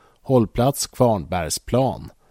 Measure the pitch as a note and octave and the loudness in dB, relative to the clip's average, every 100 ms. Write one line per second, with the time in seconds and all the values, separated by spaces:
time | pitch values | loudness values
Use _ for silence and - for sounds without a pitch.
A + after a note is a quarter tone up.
0 | _ _ - C3 G#2+ - B2 - - - | _ _ 0 2 2 0 0 0 -6 0
1 | B2 G#2 D2+ F2+ D#2+ - - A#2 C3 A#1 | 2 2 -2 -6 -4 -6 -2 0 0 -4
2 | - _ _ | -12 _ _